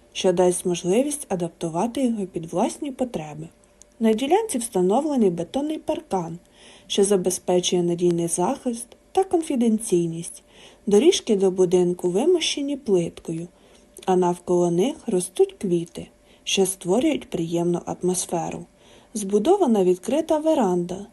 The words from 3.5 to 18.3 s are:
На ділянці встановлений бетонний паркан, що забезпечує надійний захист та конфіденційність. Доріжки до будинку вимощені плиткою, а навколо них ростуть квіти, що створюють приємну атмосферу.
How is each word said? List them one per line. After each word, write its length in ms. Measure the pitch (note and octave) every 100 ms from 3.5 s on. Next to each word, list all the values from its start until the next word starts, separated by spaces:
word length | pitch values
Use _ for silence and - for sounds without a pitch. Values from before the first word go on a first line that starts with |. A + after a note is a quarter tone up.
| _ _ _ _ -
На 120 | A3+
ділянці 460 | A3 C#4 F#4 A4+ C4
встановлений 720 | A#3 F#3 F3+ A3+ D#4 C#4 G3+
бетонний 480 | E3+ E3 C4 D4+ D#4
паркан, 600 | - D#4 - F#3+ E3 E3+ _ _ - - -
що 180 | -
забезпечує 760 | G3 G3+ F3+ - - F3+ F3+ F3+
надійний 460 | F3 E3+ F3 E3+ E3+
захист 580 | - F3+ C#4 B3+ A#3 - - _
та 120 | -
конфіденційність. 1160 | F#4+ F4 D#4+ C#4 A#3+ A3 - F3 E3+ E3 E3+ - _ - - - -
Доріжки 500 | G3+ D4+ G4+ - G3+
до 140 | F#3+
будинку 600 | F#3 F#3 F3+ F3 F3 F3+
вимощені 640 | F3+ D#4 F4 D#4+ - C#4 C#4+
плиткою, 720 | - F#3 E3+ - - E3 F3 _ _ _ _ - -
а 100 | F#3
навколо 540 | F3+ F3 - F3+ F3
них 240 | E3+ A3+ D4+ -
ростуть 480 | F#3+ F#3 - G4 -
квіти, 480 | G3 E3+ E3+ - E3+ _ _ _
що 220 | - - F#3
створюють 640 | - E3+ G3+ D#4+ C4+ -
приємну 500 | E3 E3 E3+ E3+ F3
атмосферу. 800 | - E3 F3+ F3+ -